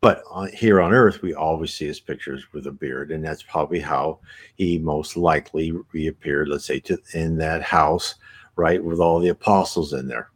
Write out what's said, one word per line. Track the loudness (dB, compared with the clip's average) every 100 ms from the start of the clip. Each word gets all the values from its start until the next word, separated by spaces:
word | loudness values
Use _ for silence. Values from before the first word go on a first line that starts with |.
But | 6 4 -2
on, | -10 -10
here | 0 4 6
on | 6
earth, | 6 6 4
we | -6
always | -4 -2 -2 -4
see | -8 -8
his | -10
pictures | _ -10 -10 -12 -12
with | -14 -14
a |
beard, | -10 -10 -8 -8
and | -8
that's | -8 -10
probably | -6 -4 -2 -4
how | -2 -2 -2 -6 -14 -20 -20 _
he | -2 0
most | -2 -4 -4 0
likely | 2 2 0 -4 -4 -6 -8
reappeared, | -6 -6 -6 -4 -2 -2
let's | -4 -6
say, | -8
to, | -4 -6 _
in | -6 -2 -2
that | -2 -4
house, | 0 2 4 2 -2 -12 -20 -20 -16 -2
right, | 2 2
with | 0 2
all | 4 4
the | 2
apostles | 0 2 4 4 -2 -4
in | -4 -6
there. | -10 -10